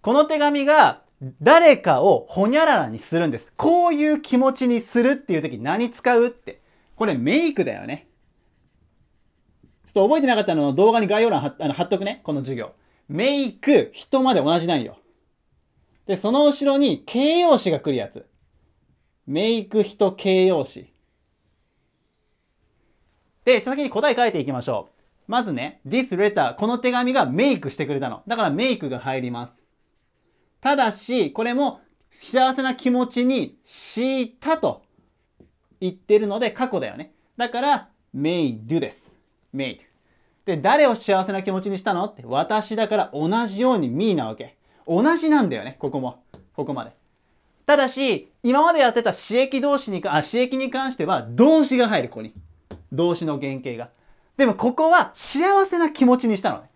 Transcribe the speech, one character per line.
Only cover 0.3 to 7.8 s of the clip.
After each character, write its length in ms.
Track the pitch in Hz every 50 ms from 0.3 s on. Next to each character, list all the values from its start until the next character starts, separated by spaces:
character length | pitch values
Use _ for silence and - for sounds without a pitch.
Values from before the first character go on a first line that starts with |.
| 311 294
紙 240 | 294 294 294 285 277
が 380 | 285 302 311 208 135 - - _ _ _ _ 135 131 - _
誰 360 | 147 233 302 339 349 311 262
か 260 | - - 180 147 127
を 240 | 147 196 160 117 - -
ホ 200 | - 180 196 214
ニ 100 | 262 302
ャ 60 | 320
ラ 140 | 320 269 196
ラ 80 | 147 113
に 100 | 110 110
す 180 | - - 160
る 120 | 165 170 156
ん 20 |
で 80 | 120 113
す。 140 | - _ _
こ 320 | - - 302 339 349 349 349
う 60 | 320
い 100 | 294 302 302
う 120 | 302 294
気 160 | 302 - 262
持 160 | 247 262 269
ち 160 | 262 - 262 247
に 120 | 240 233
す 200 | 233 - - 233
る 120 | 240 262
っ 40 | 285
て 160 | 277 - -
い 60 | 180 156
う 40 |
時 160 | 156 160 127 104
何 320 | 113 139 175 214 240 233
使 280 | 240 - - 254 247 233
う 80 | 233
っ 40 | 240
て。 300 | 233 _ _ - - _ _ _ _ _ _ _ _
こ 100 | - 226
れ 80 | 214 156
メ 320 | 123 117 143 214 302 339
イ 80 | 320 -
ク 100 | - 180
だ 100 | 131 107
よ 120 | 98